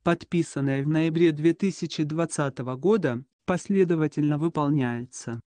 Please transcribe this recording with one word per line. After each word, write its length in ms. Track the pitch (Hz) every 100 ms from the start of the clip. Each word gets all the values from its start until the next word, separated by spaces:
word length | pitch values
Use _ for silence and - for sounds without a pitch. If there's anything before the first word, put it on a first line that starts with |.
подписанное 800 | - 170 - 170 160 - 139 135
в 60 | 143
ноябре 420 | 156 165 160 170
две 240 | 147 160 165
тысячи 480 | 196 160 170 -
двадцатого 720 | 151 156 165 - 143 131 123 127
года, 480 | 165 220 156 120 135 _ -
последовательно 920 | 180 - 196 175 170 151 - 147 147
выполняется. 1040 | 165 156 143 143 127 120 120 - - 117